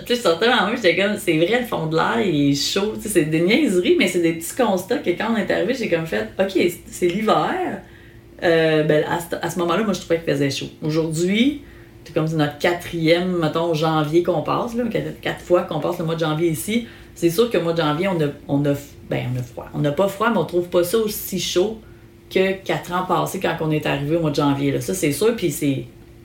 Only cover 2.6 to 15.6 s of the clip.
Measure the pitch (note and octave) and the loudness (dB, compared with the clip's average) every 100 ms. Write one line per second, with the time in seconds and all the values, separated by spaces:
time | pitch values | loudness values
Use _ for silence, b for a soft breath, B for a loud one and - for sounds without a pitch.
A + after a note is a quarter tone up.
2.6 | - G3 G#3+ A3 G#3 E3+ D#3 D#3+ F3+ C4+ | 0 -2 -2 -4 -2 0 2 2 4 4
3.6 | C4 F3+ A#3 F4 F3+ F3 E3 E3 - - | 4 2 4 2 2 2 0 0 -4 0
4.6 | A3 F#3+ - C4 F3 F3 G#3+ A3 F3+ E3 | 0 0 -2 -2 -2 -2 0 0 0 0
5.6 | F#3+ C4 G3+ E3 D#3+ G#3+ A3 - G3 D#4 | 0 -2 0 0 0 -4 -2 -2 0 2
6.6 | F3 - - - F3 G3 G#3+ F3 G3 F#4 | 0 -2 -12 -2 0 2 2 2 2 -2
7.6 | E4+ G#3 - B B B B - F3+ E3 | -4 -8 -12 B B B B -2 2 4
8.6 | D#3+ D#3 D#3 D3+ D#3+ E3+ E3+ - E3+ F3+ | 4 4 4 2 2 -2 -4 -6 -4 -2
9.6 | E3+ F#3 G#3+ F3 - E3 D#3 C#3+ C#3 C3 | 0 0 0 -2 0 -2 0 0 0 -2
10.6 | C3+ - D#3 D#3+ D#3+ D#3+ F3+ G#3+ C#4 D4 | -8 -6 -2 0 0 0 2 2 2 0
11.6 | B B B B - D#3+ D#3+ D#3+ D3 - | B B B B -6 -2 0 0 0 0
12.6 | F3+ F3 - E3+ D#3+ E3+ F#3 F3 D#3 E3 | 0 0 -4 0 4 4 2 0 0 0
13.6 | E3+ D3+ E3 D#3 D3 E3+ F3 D#3+ D3 C#3+ | 0 0 2 2 2 2 2 0 0 -2
14.6 | A#3 A#3 A#3+ D3+ - - D#3+ - - F3+ | -2 -4 -2 -2 -4 -6 -8 -6 2 2